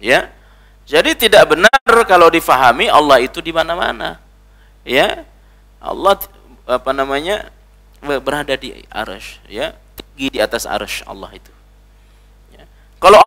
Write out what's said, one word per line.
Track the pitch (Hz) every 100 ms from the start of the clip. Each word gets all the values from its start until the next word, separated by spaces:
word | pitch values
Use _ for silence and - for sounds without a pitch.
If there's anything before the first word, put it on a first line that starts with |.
Ya. | 101 151 - - _ _ _ _
Jadi | - 151 302
tidak | 320 226 196 -
benar | 156 202 277 - 226
kalau | 220 180 165
difahami | 165 165 127 131 123 214
Allah | 147 147 131
itu | 131 -
di | 165
mana-mana. | 165 160 170 - 113 165 165 _ _ _ _ _ _
Ya. | - 127 196 339 311 _ _ _ _ _
Allah, | - - 185 196 - - _ - -
apa | 127 131
namanya, | 135 135 139 165 208 - _ _ _ _ _
be-, | 143 139
berada | - 147 143 131
di | 131 - -
arsy, | - 110 95 - - -
ya. | 104 151 - _
Tinggi | - - - 135
di | -
atas | - 117 -
arsy | 104 101 - -
Allah | 98 92
itu. | 95 _ _ _ _ _ _ _ _ _ _ _ _
Ya. | _ _ _ -
Kalau | 180 208